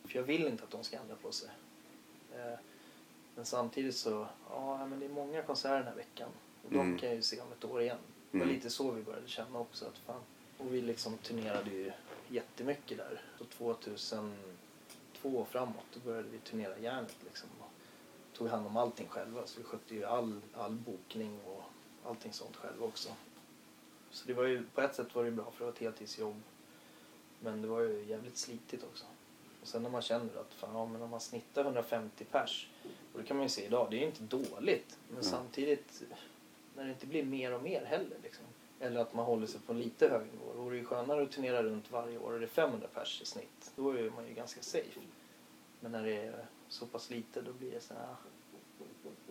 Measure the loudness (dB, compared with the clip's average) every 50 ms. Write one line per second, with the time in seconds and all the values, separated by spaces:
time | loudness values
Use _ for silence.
0 | -8 -2 0 0 2 4 6 6 6 4 2 0 -4 -4 -6 -6 -4 -4 -6 -6
1 | -6 -8 -10 -8 -6 -4 -4 -4 -4 -6 -12 -14 -16 -18 -18 -18 -18 -18 -18 -18
2 | -18 -20 -20 -18 -16 -12 -8 -6 -4 -4 -4 -6 -8 -12 -18 -18 -18 -18 -18 -20
3 | -20 -20 -20 -20 -20 -14 -8 -6 -2 2 4 4 4 4 4 2 2 2 2 2
4 | 4 4 4 4 2 -2 -6 -10 -10 -6 -4 -2 0 0 0 0 0 -2 -2 -2
5 | -2 -2 -2 -2 -2 0 0 0 2 2 2 4 4 6 6 6 4 2 -2 -6
6 | -8 -8 -8 -8 -8 -8 -8 -12 -16 -18 -18 -12 0 4 6 6 8 8 6 4
7 | 4 2 2 4 2 2 0 0 -6 -8 -8 -6 -4 0 4 4 4 4 4 0
8 | -6 -12 -18 -18 -6 0 2 4 6 6 4 4 2 0 0 2 2 2 2 0
9 | -2 -4 -6 -6 -6 -6 -4 -4 -4 -2 -2 -2 -2 -4 -4 -8 -6 -8 -8 -8
10 | -8 -8 -8 -8 -8 -12 -16 -20 -20 -16 -8 -4 -2 2 2 2 4 2 2 2
11 | 0 -2 -2 -4 -4 -2 -2 0 2 2 2 2 2 0 -2 -2 -2 -2 -4 -6
12 | -10 -12 -12 -12 -6 -2 -2 -2 -2 -2 -6 -2 0 0 0 0 -2 -6 -6 -4
13 | -4 -6 -6 -8 -8 -12 -12 -12 -12 -10 -6 -2 0 0 0 0 -2 -6 -4 -4
14 | -4 -2 -2 -2 -2 -2 -4 -6 -10 -12 -14 -14 -16 -18 -20 -18 -18 -16 -16 -16
15 | -16 -16 -10 -4 -2 2 2 2 2 2 2 0 0 0 -2 -6 -8 -12 -12 -8
16 | -4 -2 -2 -2 -2 -4 -6 -10 -8 -4 -2 0 0 -2 -2 -2 -2 0 0 0
17 | -2 -4 -8 -12 -14 -12 -12 -12 -12 -12 -14 -14 -14 -16 -16 -18 -18 -18 -18 -18
18 | -18 -18 -18 -18 -18 -12 -6 -2 0 2 2 2 2 2 4 4 4 4 2 -2
19 | -6 -6 -4 -4 -4 -4 -4 -6 -6 -6 -8 -10 -8 -6 -8 -8 -6 -6 -4 -2
20 | 0 2 2 4 4 2 0 -4 -6 -8 -6 -4 -4 -2 -2 -4 -4 -6 -8 -8
21 | -8 -6 -4 -4 -4 -4 -4 -8 -8 -8 -10 -10 -10 -12 -14 -16 -18 -20 -16 -10
22 | -6 -6 -6 -6 -6 -8 -8 -8 -8 -8 -10 -8 -8 -8 -4 -2 -2 -2 -2 -2
23 | -6 -6 -8 -10 -14 -16 -18 -20 -20 -20 -20 -20 -20 -20 -20 -20 -20 -20 -20 -20
24 | -18 -14 -12 -8 -4 0 2 4 4 4 4 2 0 -2 2 4 4 4 4 0
25 | -2 0 2 2 4 4 2 0 -2 -4 -4 -4 -4 -4 -2 -2 -2 -2 -2 -4
26 | -8 -8 -4 -2 -2 -2 -2 -4 -10 -14 -18 -20 -20 -20 -20 -20 -20 -20 -20 -20
27 | -20 -20 -20 -20 -20 -20 -12 -6 -4 -2 -2 0 0 2 4 4 6 4 4 2
28 | 0 -2 -4 -4 -4 -6 -4 -4 -4 -4 -6 -8 -8 -6 -6 -6 -6 -8 -10 -10
29 | -12 -12 -14 -18 -18 -20 -20 -20 -20 -18 -18 -14 -8 -2 -2 0 0 2 0 2
30 | 2 4 4 4 2 0 -2 -4 -8 -8 -10 -8 -8 -4 -2 0 0 0 -2 -4
31 | -4 -4 -4 -4 -4 -4 -4 -6 -6 0 2 4 4 6 6 4 4 4 2 2
32 | 0 0 -6 -10 -2 4 4 4 4 4 0 -2 -4 -6 -12 -14 -12 -12 -12 -14
33 | -14 -10 -8 -6 -2 0 2 2 2 2 2 0 0 4 6 6 6 6 4 2
34 | 2 2 0 -2 -4 0 0 2 0 0 -2 0 4 4 4 4 2 -4 -16 -16
35 | -14 -10 -4 0 2 2 2 2 0 -2 0 2 6 6 6 4 4 -4 -12 -12
36 | -12 -12 -12 -12 -14 -14 -18 -20 -20 -20 -20 -20 -18 -14 -10 -6 -6 -6 -6 -6
37 | -4 0 2 2 2 2 2 0 2 0 0 0 0 2 0 0 2 2 2 2
38 | 2 0 -4 -8 -10 -12 -12 -12 -14 -14 -16 -18 -20 -16 -8 -2 -2 2 4 4
39 | 4 4 4 2 6 6 6 6 4 2 -2 -4 -2 0 0 2 0 2 6 10
40 | 10 10 10 8 4 2 -6 -8 -8 -6 -4 -2 -2 -2 -2 -2 0 0 0 2
41 | 2 4 6 6 4 4 2 0 2 4 6 6 6 4 4 0 -2 -2 0 0
42 | 0 0 -2 -4 -2 -2 0 0 0 2 6 6 6 6 6 2 -2 -4 -4 -4
43 | -4 -4 -4 -4 -6 -6 -6 -6 -8 -10 -12 -16 -16 -10 -2 2 4 4 4 4
44 | 2 0 0 -4 -8 -8 -6 -6 -6 -8 -8 -8 -6 -2 0 0 0 0 -4 -12
45 | -12 -14 -16 -18 -20 -20 -20 -20 -20 -20 -20 -20 -20 -20 -14 -10 -6 -4 -2 0
46 | 2 2 2 2 0 -2 -4 -6 -8 -10 -12 -16 -12 -10 -8 -8 -6 -4 -6 -6
47 | -4 -4 -4 -4 -4 -4 -4 -4 -4 -4 -6 -6 -6 -4 -4 -6 -6 -8 -8 -8
48 | -8 -8 -8 -10 -14 -16 -18 -18 -18 -18 -18 -18 -18 -18 -14 -14 -14 -14 -14 -14
49 | -12 -14 -14 -12 -12 -12